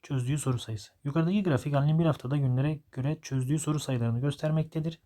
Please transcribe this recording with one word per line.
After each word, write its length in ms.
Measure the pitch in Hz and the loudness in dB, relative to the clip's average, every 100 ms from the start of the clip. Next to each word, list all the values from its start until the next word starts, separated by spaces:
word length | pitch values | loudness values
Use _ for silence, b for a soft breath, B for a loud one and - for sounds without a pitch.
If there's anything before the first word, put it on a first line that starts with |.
çözdüğü 340 | - 135 123 147 | -2 -2 0 -2
soru 220 | 135 120 | 0 -2
sayısı. 320 | - 110 - _ | -4 -10 -12 _
Yukarıdaki 400 | 143 147 165 208 | -4 0 2 2
grafik 300 | 185 131 147 | 2 0 2
Ali'nin 260 | 143 147 160 | 2 4 4
bir 60 | 165 | 4
haftada 320 | 139 123 147 | 2 -2 0
günlere 420 | 135 127 147 156 _ | 2 2 0 -2 _
göre 260 | - 135 156 | -4 -4 -4
çözdüğü 380 | - 131 127 151 | -4 -4 0 -2
soru 200 | 151 151 | 0 -2
sayılarını 400 | - 127 117 117 | -2 0 0 0
göstermektedir. 800 | 139 139 156 160 156 160 160 160 | -2 -2 0 0 0 -4 -4 -8